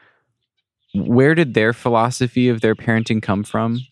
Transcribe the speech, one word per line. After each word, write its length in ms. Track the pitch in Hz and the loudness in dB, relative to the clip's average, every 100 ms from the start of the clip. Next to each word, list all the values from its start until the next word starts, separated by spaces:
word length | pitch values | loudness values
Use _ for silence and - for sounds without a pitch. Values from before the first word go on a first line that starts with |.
| _ _ _ _ _ _ _ _ _ | _ _ _ _ _ _ _ _ _
where 420 | 98 - 120 139 | -6 0 2 4
did 200 | 165 147 | 4 2
their 180 | 113 110 | 2 0
philosophy 800 | 117 127 117 117 - 127 127 123 | 0 0 0 0 -2 -4 0 0
of 100 | 110 | 0
their 140 | 110 | 0
parenting 480 | 107 - 113 110 110 | -2 0 -2 0 -4
come 200 | - 98 | -2 -4
from? 380 | 104 110 113 120 127 | -4 -4 -4 -6 -10